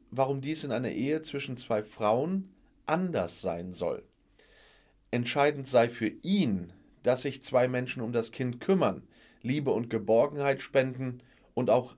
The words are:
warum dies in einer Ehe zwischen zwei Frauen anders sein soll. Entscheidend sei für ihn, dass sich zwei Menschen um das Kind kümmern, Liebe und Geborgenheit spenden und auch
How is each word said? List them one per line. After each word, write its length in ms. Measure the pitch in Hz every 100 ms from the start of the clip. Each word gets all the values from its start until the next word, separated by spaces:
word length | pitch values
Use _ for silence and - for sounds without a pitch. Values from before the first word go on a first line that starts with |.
| -
warum 300 | 127 135 139
dies 240 | 139 156 143
in 80 |
einer 180 | 117 123
Ehe 300 | 73 135 156
zwischen 340 | 156 139 135 123
zwei 260 | - 110
Frauen 680 | 107 - 107 117 160 190 190 _ _ _ -
anders 520 | 160 180 135 85 -
sein 320 | 92 85 92
soll. 320 | 85 85 64 - _ _ _ _ _ _ _ _ _ -
Entscheidend 540 | 123 120 147 143 143 135
sei 220 | 123 120
für 220 | 120 110 -
ihn, 500 | 165 202 139 95 87 - _ _
dass 180 | 120 127
sich 200 | 139 127
zwei 280 | - 123 127
Menschen 340 | 123 123 135
um 80 | 113
das 220 | 120 113
Kind 260 | - 127 120
kümmern, 440 | - 190 123 82 - _ - _
Liebe 300 | 117 147 131
und 180 | 101 120
Geborgenheit 720 | 113 101 113 143 147 139 135
spenden 600 | - 139 131 127 131 123 - _ _
und 160 | - 123
auch 260 | 120 123